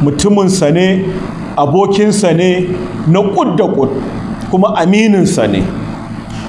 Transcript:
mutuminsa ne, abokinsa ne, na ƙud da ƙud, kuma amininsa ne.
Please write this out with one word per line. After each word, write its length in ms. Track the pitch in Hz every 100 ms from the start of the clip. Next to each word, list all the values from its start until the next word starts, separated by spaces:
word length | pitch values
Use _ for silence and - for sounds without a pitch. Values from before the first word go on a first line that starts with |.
mutuminsa 720 | 143 143 202 202 190 190 170
ne, 320 | 175 185 190 190 - - - - -
abokinsa 760 | 147 170 196 196 208 208 180 165
ne, 300 | 185 180 180 - - - -
na 120 | 180
ƙud 360 | 208 - - 269
da 80 | 190
ƙud, 220 | 135 131 - - - - - -
kuma 240 | 185 202 180
amininsa 680 | 170 208 220 196 160 - 110
ne. 140 | 98 92 - - - - - - -